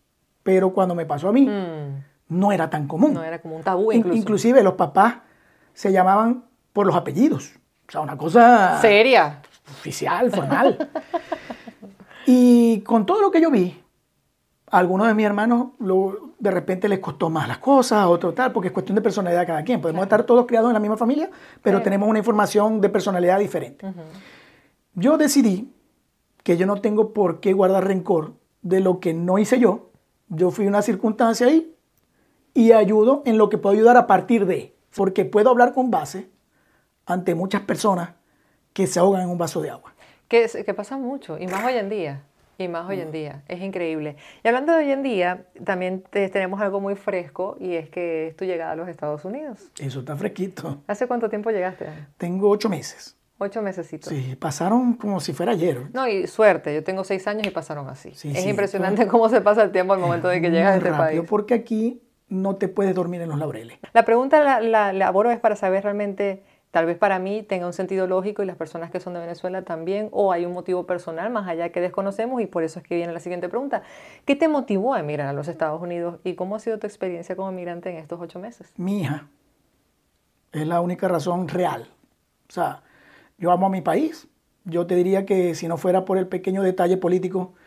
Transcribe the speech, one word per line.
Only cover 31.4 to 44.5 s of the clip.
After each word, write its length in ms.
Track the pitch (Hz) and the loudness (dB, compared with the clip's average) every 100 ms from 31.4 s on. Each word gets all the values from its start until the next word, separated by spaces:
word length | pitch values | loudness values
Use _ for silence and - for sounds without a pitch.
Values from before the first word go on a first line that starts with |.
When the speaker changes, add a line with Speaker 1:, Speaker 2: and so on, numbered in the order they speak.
| 240 | 4
Speaker 1:
ahí 280 | 320 330 _ _ _ _ _ _ _ _ | 4 0 _ _ _ _ _ _ _ _
y 180 | - 226 | 4 8
ayudo 520 | 226 196 214 226 285 269 | 8 6 4 4 2 2
en 120 | 220 | 2
lo 120 | 208 | 4
que 80 | 214 | 2
puedo 180 | 196 202 | 2 6
ayudar 220 | 226 240 | 8 8
a 100 | 233 | 6
partir 380 | 185 185 233 190 | 2 4 0 2
de, 300 | 151 - _ _ - | -2 -6 _ _ -2
porque 300 | 185 190 - | 0 0 0
puedo 240 | 208 220 | 2 2
hablar 240 | 240 247 | 4 2
con 160 | 269 254 | 2 -2
base 380 | 180 147 185 - _ _ _ _ _ _ _ - | -2 -4 -12 -16 _ _ _ _ _ _ _ -6
ante 300 | 180 180 170 | -4 -2 -2
muchas 260 | 190 202 | -2 -4
personas 500 | 202 165 214 180 170 - _ _ _ _ _ | -4 -2 0 -2 -6 -16 _ _ _ _ _
que 140 | - 185 | -4 -2
se 120 | 175 | 2
ahogan 240 | 185 190 | 2 2
en 60 | 180 | -2
un 80 | 175 | -4
vaso 240 | 165 170 | -4 -4
de 80 | 147 | -6
agua. 220 | - - _ _ _ _ | -10 -18 _ _ _ _
Speaker 2:
Que 180 | 233 226 | 2 2
es, 100 | - 202 | -4 -8
que 80 | |
pasa 240 | 196 202 269 | -8 -8 -10
mucho, 400 | 247 277 - 156 | -8 -10 -12 -12
y 80 | 180 | -6
más 180 | 190 233 | -4 -2
hoy 80 | |
en 160 | 247 196 | -4 -4
día, 340 | 214 156 139 - _ _ - | -6 -6 -10 -16 _ _ -12
y 120 | 180 | -8
más 180 | 170 175 | -8 -8
hoy 120 | 190 | -10
en 80 | 160 | -8
Speaker 1:
Mm. 20 | |
Speaker 2:
día, 320 | 156 151 143 - | -10 -10 -14 -14
es 100 | 175 | -10
increíble. 540 | 196 190 165 156 151 147 - - | -8 -6 -4 -4 -8 -12 -20 -4
Y 40 | |
hablando 240 | 226 | -2